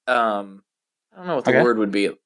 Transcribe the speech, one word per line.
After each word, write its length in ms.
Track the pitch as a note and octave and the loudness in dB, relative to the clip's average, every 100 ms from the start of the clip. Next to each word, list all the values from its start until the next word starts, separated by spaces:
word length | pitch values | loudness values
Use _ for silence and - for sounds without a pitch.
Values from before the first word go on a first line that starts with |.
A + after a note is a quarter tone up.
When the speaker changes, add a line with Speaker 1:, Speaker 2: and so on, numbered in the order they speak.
| - | -2
Speaker 1:
um, 580 | B2 A2+ G#2 G2 G2 _ _ _ _ _ | 0 0 -2 -6 -16 _ _ _ _ _
I 60 | F#3+ | -14
don't 100 | F3+ | -6
know 80 | D3 | -2
what 80 | B2 | 2
the 60 | |
Speaker 2:
Okay. 80 | B2+ | 2
Speaker 1:
word 160 | B2 A2 | 4 2
would 140 | G#2 | 0
be, 180 | G2+ G2 - | 0 -2 -4